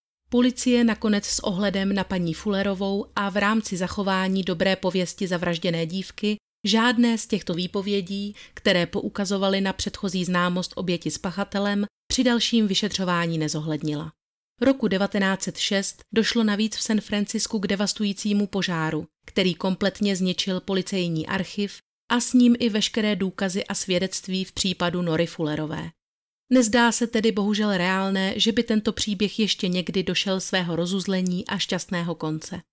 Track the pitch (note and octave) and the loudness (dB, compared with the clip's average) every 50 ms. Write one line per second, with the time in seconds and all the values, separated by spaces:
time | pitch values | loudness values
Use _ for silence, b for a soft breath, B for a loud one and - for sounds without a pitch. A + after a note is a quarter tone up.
0 | _ _ _ _ _ _ - A#3+ B3 B3+ A#3+ - - B3+ A#3+ A#3+ A#3+ A3+ G#3 - | _ _ _ _ _ _ 2 4 4 4 2 0 2 2 4 6 6 4 2 2
1 | - G#3+ G#3 G3+ - - - - - G#3+ F#3 F3+ G#3 G3+ F#3+ G3 F#3+ G3 G3+ G3 | 0 0 2 0 0 -2 -4 -2 -2 -2 0 0 0 0 0 0 0 0 0 0
2 | F#3 - G3 F#3 F3 E3 D#3+ - - G#3+ G3 G3 G3 G3+ G3 F#3 G3+ G3 G3 G3+ | 0 -2 -2 -2 0 -2 -2 -2 -2 -2 0 0 0 0 -2 -2 -2 -2 -2 -2
3 | - - - G#3 G3+ G3+ F#3 G#3 G3+ G3+ A3 A3+ G#3+ - G3 E3+ F#3 F#3 - A3 | -4 -4 -4 -4 -2 -2 0 2 2 2 2 2 0 -2 -4 -4 -4 -4 -4 -2
4 | G3 G3 F#3+ F#3 F#3+ F#3+ F#3+ F#3+ F3+ F#3+ F3+ E3 G3 F#3+ F#3+ F#3+ - F3+ F3 F#3 | -2 0 0 0 0 0 0 0 0 0 0 0 2 2 2 2 0 0 0 0
5 | F3+ - - - G3 E3+ F#3 E3+ F3+ F3 E3+ E3 - F3+ E3 E3 E3+ D#3+ F3+ F#3+ | 0 -2 -4 -4 -4 -2 -2 -2 0 -2 -2 -2 -2 -2 -2 0 -2 -4 -4 -6
6 | F#3 - - - - G#3 G#3+ - _ _ _ _ - G3+ G#3 A3+ A3+ B3 A#3+ A#3 | -8 -8 -8 -4 -2 -2 -2 -2 _ _ _ _ 0 2 4 4 4 4 4 4
7 | A#3+ A#3 A3+ A3 - - A3 F#3+ - - F3 E3 F3+ E3+ - G3+ F#3+ G#3 G3+ G3+ | 4 4 4 0 -2 -2 -2 -2 -2 -2 -2 -2 -2 -2 -2 -4 -2 0 0 0
8 | F3+ F#3 G3 G3+ G3+ G#3 G#3 B B B B B - G#3 F#3 F3 F3 E3 - G3 | -2 -2 -4 -6 -6 -8 -10 B B B B B 2 2 4 4 2 0 -2 -4
9 | - G#3+ - - G3+ F#3 G3+ F#3+ G3 G3 G3 G3 G3 G3 F#3+ - - G3+ - - | -4 -4 -4 -4 -2 0 0 2 2 2 2 2 2 0 -2 -2 -4 -6 -6 -4
10 | - F#3+ E3+ F#3 F3+ F3 F3+ F3 F3 F3+ F3 F#3 F3 - - - F#3+ F3 F3 F3 | -4 -2 -2 -2 0 0 2 2 2 2 0 0 -2 -4 -6 -6 -4 -2 -2 -2
11 | - D#3 - - - F#3+ E3+ G3 G3+ - - G3 G3+ G3+ G3+ G3+ G3+ - _ _ | -2 -4 -6 -4 -6 -6 -4 -4 -6 -4 -2 -2 0 0 0 0 -2 -4 _ _
12 | _ - - - B3 B3 A#3+ A#3 - - A#3 A#3 G#3+ G3 F#3+ - G#3+ G3 - - | _ -4 0 2 2 4 2 2 2 2 2 2 2 2 2 0 -2 -2 -2 -2
13 | F#3+ F3 F3 E3+ E3+ E3+ E3 D#3+ D#3 D3+ - D#3 D3+ D#3+ D3+ D3 - D3+ D3+ D3 | -2 0 0 0 0 0 0 0 -2 -2 -2 -4 -4 -4 -4 -2 -2 -2 -4 -4
14 | D#3+ D#3 - _ _ _ _ _ _ _ _ - B3 C4+ C4+ C4+ A3+ G3+ F#3+ F#3+ | -6 -8 -12 _ _ _ _ _ _ _ _ 0 2 2 2 2 2 0 0 0
15 | G3+ G3 - G#3 G3+ F#3+ F#3+ F#3+ - F3+ D#3+ - - - G#3 G3 G3 - - - | 0 0 0 0 0 0 0 -2 -2 -6 -6 -4 -2 -2 0 0 -2 -2 -6 -10
16 | - _ - A3 G#3 - - A#3 A3+ G#3+ G3+ G3 A3 A3 - - - - A3 G#3 | -12 _ 0 0 2 2 2 2 2 2 2 2 0 -2 -2 -4 -2 0 0 0
17 | - - G#3 G#3 G3+ - - G#3+ - - - G#3+ F#3+ - G3+ F#3+ G#3 G3 - - | -2 -2 -2 -2 -2 -2 -2 -4 -4 -2 -2 -2 -2 -2 -2 0 -2 -2 -2 -2
18 | G#3+ G3+ G3 - - G#3 G3+ G3+ G#3 F#3+ - G3 F3 - F3 D#3+ D#3+ D#3 E3 D3+ | -2 -2 -2 -2 -2 0 2 2 0 0 0 -2 -2 -2 -2 -2 -2 0 -2 -2
19 | - - _ _ _ - - G#3 F#3 F#3 E3+ - - F#3+ F#3 - G#3 F#3+ F#3+ - | -4 -6 _ _ _ -6 -2 0 2 2 0 0 0 -2 0 0 0 0 0 0
20 | G#3 G3+ G3 F3+ F#3 F#3 F3+ - - G3 F#3 F#3 - - G3 F#3 F3+ - G3+ F#3+ | 0 0 0 2 0 0 0 -2 -2 -2 -2 -4 -2 -2 -2 -2 -2 -2 -2 -2
21 | F3+ E3+ E3 D#3 D#3 - - F#3+ F3 - - G#3 G3+ G3 - - - _ _ _ | 0 0 -2 -2 -2 -2 -2 -4 -4 -4 -4 -4 -4 -4 -6 -10 -20 _ _ _
22 | _ - A#3 A#3+ A#3 - - B3+ B3 A#3+ A#3+ A#3+ B3 A3+ G3 A3 G3 - - A#3 | _ -2 0 0 2 4 6 6 8 6 6 4 2 0 0 0 0 0 0 0
23 | G#3+ G#3+ G#3 F3+ F#3+ F#3 - - G3+ F#3+ E3+ G3 - - G3+ - - - F3+ F3+ | 0 0 0 0 -2 -2 -2 -2 -2 -2 -2 -2 -4 -4 -4 -4 -2 0 0 0
24 | F#3+ F#3+ - - - - F#3 F#3 F#3 - - - - F#3+ F3+ - F3+ F3 E3+ F3+ | 0 0 -2 -4 -4 -4 -4 -4 -4 -4 -4 -2 -2 -2 -2 0 -2 -2 0 0
25 | F3+ E3+ D#3+ D#3+ E3+ E3 - - E3 D3 D3+ D3+ D#3 D3+ D#3+ D#3+ E3 E3 - _ | 0 0 0 0 0 0 -2 -4 -4 -2 -2 -2 -4 -4 -6 -8 -8 -10 -12 _
26 | _ _ _ _ _ _ _ _ _ - B3 B3+ A#3+ A3 G3+ A#3+ A#3 A#3 A3 - | _ _ _ _ _ _ _ _ _ 2 4 4 6 6 4 4 4 4 4 2
27 | A#3+ A#3 - A3 G#3 A3+ F#3+ G#3 G3 G#3 G#3 G#3 G#3+ G#3 G3 F3+ F3 F#3 F#3+ F#3+ | 0 0 0 2 2 2 2 2 2 2 2 2 2 2 2 2 2 2 2 0
28 | G3 G3 G3 F#3+ F#3+ F#3+ - G#3+ - A3+ G#3 A#3+ A#3 - A3 A3 G#3+ A3+ - - | 0 0 0 0 0 0 0 0 0 2 2 2 2 2 0 0 0 0 -2 -2
29 | - G#3+ G#3 F3+ G#3 G3 - - G#3+ F#3 - - - F3+ F3+ F#3 E3 - E3+ G3 | -2 -4 -2 0 -2 -2 0 0 0 0 0 0 -2 -2 0 -2 -2 -2 0 -2
30 | F3 F#3 F3+ - - G3+ F#3+ F#3+ F#3 - - F#3 F3 F3 E3+ D#3+ F3 F3 G3 G3 | 0 0 0 -2 0 0 0 -2 -2 -2 -2 0 0 0 0 0 0 0 -2 -2
31 | F3+ G3+ F#3+ F#3 F#3 F3+ F3+ F3+ - - G3+ F#3 - - F#3+ F3 - - F#3 F3 | -2 0 0 0 0 0 -2 -2 -4 -4 -4 -4 -4 -2 -4 -4 -4 -4 -4 -4
32 | E3+ E3+ E3 - D#3+ D#3 D#3 D#3 - - F3 E3+ - _ | -4 -4 -4 -4 -4 -4 -4 -4 -6 -8 -12 -12 -14 _